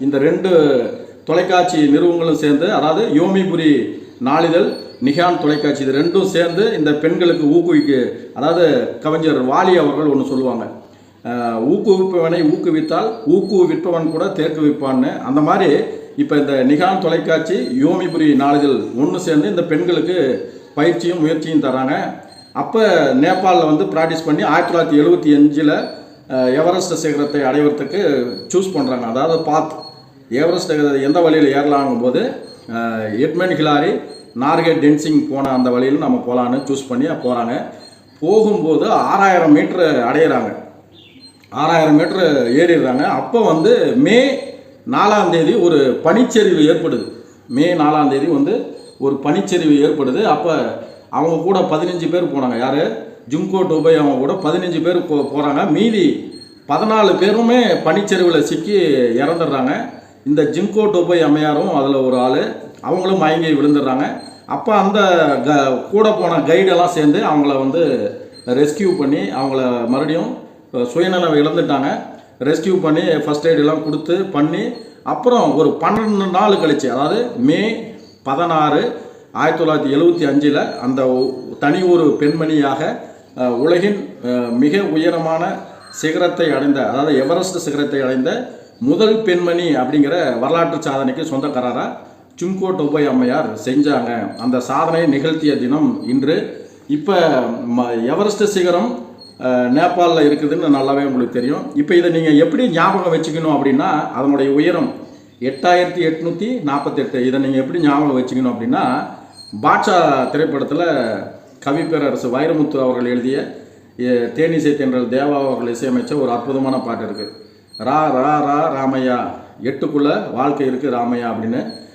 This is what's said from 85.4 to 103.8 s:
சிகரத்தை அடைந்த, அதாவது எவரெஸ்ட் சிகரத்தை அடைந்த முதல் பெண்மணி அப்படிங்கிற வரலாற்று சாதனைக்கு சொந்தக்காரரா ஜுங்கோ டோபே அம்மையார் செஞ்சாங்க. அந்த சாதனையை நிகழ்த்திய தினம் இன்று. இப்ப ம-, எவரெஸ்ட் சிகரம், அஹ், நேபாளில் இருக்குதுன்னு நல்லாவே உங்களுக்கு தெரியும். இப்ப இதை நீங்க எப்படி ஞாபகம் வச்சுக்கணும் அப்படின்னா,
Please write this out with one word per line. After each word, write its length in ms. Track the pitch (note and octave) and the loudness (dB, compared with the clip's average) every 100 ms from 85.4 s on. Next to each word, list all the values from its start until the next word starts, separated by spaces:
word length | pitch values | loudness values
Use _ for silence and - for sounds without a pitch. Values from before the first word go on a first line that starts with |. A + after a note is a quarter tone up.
| F#3 F#3+ - - - | -4 -6 -12 -20 -20
சிகரத்தை 640 | - D#3 F3 F3 - D#3+ | -6 -4 0 0 0 -2
அடைந்த, 380 | C#3 C#3+ C3+ A2 | 0 0 0 -2
அதாவது 280 | B2 D3+ C3 | -2 0 0
எவரெஸ்ட் 400 | C3+ F3 F3 F3 | 0 -2 -2 -6
சிகரத்தை 440 | D3+ C#3+ C3+ C#3 | -6 -4 -4 -2
அடைந்த 480 | B2+ C3 C#3 A#3 B3+ - - - | -2 -2 -2 -4 -8 -16 -20 -6
முதல் 420 | A#2+ F3 G#3+ A3 | -2 2 2 2
பெண்மணி 540 | G#3+ F3 F3 E3+ E3+ C3+ | 0 0 0 0 0 0
அப்படிங்கிற 640 | B2+ D3 C#3+ F3 D3 A#2 | 0 2 2 0 0 -2
வரலாற்று 520 | C3+ E3+ E3 D3+ D3+ | 0 0 0 -2 -4
சாதனைக்கு 340 | C3+ B2+ B2+ D3+ | -2 -2 -4 -4
சொந்தக்காரரா 720 | C3+ C#3+ B2 B2 A#2+ A#2+ - - - - - | -4 -4 -4 -4 -4 -6 -10 -18 -20 -20 -8
ஜுங்கோ 360 | F3 F#3+ F#3 | -6 -4 -2
டோபே 360 | D#3+ C#3+ D3+ C#3+ | -2 0 0 0
அம்மையார் 500 | B2+ B2 D3 A2+ G#2+ B2+ | 2 0 0 -4 -6 -2
செஞ்சாங்க. 680 | C#3 D3 C3 A#2 A#2 G2 G2+ | 0 2 0 -2 -4 -6 -6
அந்த 240 | B2 B2+ | -2 -2
சாதனையை 500 | A#2+ C#3 E3 E3 E3 | -2 -2 0 0 0
நிகழ்த்திய 480 | C#3 D#3+ D#3 D3+ B2+ | 0 -2 -2 0 0
தினம் 500 | B2 D3+ C3+ G#2 - | 0 0 0 -2 -2
இன்று. 540 | C3+ C3+ F3+ - - - - - | -2 0 -2 -4 -10 -18 -14 -6
இப்ப 520 | D3 G3+ F#3 D#3+ C3+ A#2 A#2 A#2+ A#2+ | -4 0 2 2 0 -2 -4 -4 -2
ம-, 280 | B2 A#2 A#2+ | -2 -2 -2
எவரெஸ்ட் 380 | E3 G#3 G#3 | 0 0 0
சிகரம், 640 | G3+ F#3+ F3 F3 A#3 - - - - - | 0 0 0 0 -2 -6 -12 -20 -20 -8
அஹ், 300 | B2+ B2+ B2 | -2 0 2
நேபாளில் 640 | C#3 F3 F3 F3 D#3+ D3 | 2 2 2 2 4 2
இருக்குதுன்னு 440 | D3 D3 D#3 E3 C3+ | 2 -2 0 0 0
நல்லாவே 280 | C3+ C#3 | 0 0
உங்களுக்கு 260 | C#3+ B2 A#2 | 0 -2 -2
தெரியும். 460 | B2+ A#2+ E3+ - C#3+ | -2 -2 -4 -4 -4
இப்ப 200 | D3 F3 | 2 2
இதை 140 | F3 | 4
நீங்க 200 | E3 D#3+ | 2 4
எப்படி 400 | D3 D#3+ A#3 B3 | 4 4 2 0
ஞாபகம் 440 | E3 F#3 G3 F3+ | 2 2 2 0
வச்சுக்கணும் 380 | D#3+ D#3+ D#3 D#3 | 0 -2 -2 0
அப்படின்னா, 600 | C#3+ C3+ C3+ | 0 2 2